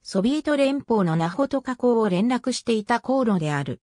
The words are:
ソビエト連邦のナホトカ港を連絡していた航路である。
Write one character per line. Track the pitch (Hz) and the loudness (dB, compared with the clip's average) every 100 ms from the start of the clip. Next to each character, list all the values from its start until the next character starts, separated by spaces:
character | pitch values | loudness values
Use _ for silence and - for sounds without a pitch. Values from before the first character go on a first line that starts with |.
ソ | - 196 | -6 -2
ビ | 208 302 | 0 0
エ | |
ト | 302 294 | 0 2
連 | 269 277 | 2 0
邦 | - 220 | 0 0
の | 180 165 | 2 0
ナ | 165 | 0
ホ | 185 277 | -2 -2
ト | 269 | -2
カ | 262 | -4
港 | 247 247 233 | -2 2 2
を | 214 | 2
連 | 180 226 | 2 0
絡 | 247 254 | 0 -2
し | 240 | -4
て | - | -2
い | 220 | -2
た | 208 233 | 0 -2
航 | - 262 | 0 0
路 | 233 190 | 2 0
で | 151 | 0
あ | 143 | -2
る。 | 139 - _ | -4 -8 _